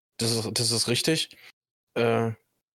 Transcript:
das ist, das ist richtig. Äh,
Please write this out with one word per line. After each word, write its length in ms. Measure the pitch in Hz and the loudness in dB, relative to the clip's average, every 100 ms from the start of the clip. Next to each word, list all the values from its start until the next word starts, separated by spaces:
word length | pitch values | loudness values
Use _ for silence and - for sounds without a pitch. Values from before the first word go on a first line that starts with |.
| _ - | _ -4
das 140 | 117 | -2
ist, 180 | 117 110 110 | 0 -2 -2
das 140 | 113 | 0
ist 160 | 113 - | 0 0
richtig. 480 | 123 - 160 - - - - _ _ _ - | 0 2 0 -2 -10 -20 -20 _ _ _ 0
Äh, 360 | 117 117 113 110 _ _ _ | 2 2 0 -4 _ _ _